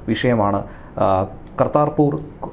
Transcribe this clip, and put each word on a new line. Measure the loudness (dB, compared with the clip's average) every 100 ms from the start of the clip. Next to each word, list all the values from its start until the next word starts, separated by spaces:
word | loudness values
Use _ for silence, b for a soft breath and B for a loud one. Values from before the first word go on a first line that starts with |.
| -4
വിഷയമാണ്, | 0 2 2 2 0 -4 B B 0
ആ, | 2 2 0 -6 -8 0
കർത്താർപൂർ, | 2 4 2 2 2 0 -6 -12 -6